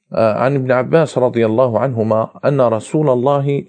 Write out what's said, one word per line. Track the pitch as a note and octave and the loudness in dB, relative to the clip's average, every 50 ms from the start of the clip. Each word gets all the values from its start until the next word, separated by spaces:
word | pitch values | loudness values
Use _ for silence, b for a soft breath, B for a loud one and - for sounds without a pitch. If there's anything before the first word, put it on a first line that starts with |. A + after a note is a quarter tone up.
| b - - | b -8 -2
آه، | - A2+ A2 G#2 | 0 0 2 2
عن | A2+ A#2+ C3+ C#3+ | 0 0 0 0
ابن | C3+ B2+ B2+ | 0 0 0
عباس | B2 B2+ C3 C3 D3+ E3 D#3 - - | 0 0 0 2 2 0 0 0 0
رضي | C3 B2 B2 A#2 A#2+ A#2 | -2 -2 0 0 0 0
الله | A2 A2 A#2 C3 B2 A2 G#2 | 0 2 0 0 0 0 -2
عنهما | B2 C#3 A#2+ A2+ G#2+ A2 A2 A2 A2+ - - - - | -2 -2 -2 -2 -2 0 0 0 -2 -4 -6 -4 -2
أن | C3 D3 C3+ | 0 0 2
رسول | B2 A#2 A2 G#2+ - - - D#3 D3+ C#3 | 2 2 0 -2 -4 -4 -2 0 2 2
الله | B2+ B2 B2 C#3 C#3+ C#3+ C#3 C#3+ C#3 C#3 - | 2 2 2 0 0 0 0 -2 -2 -4 -6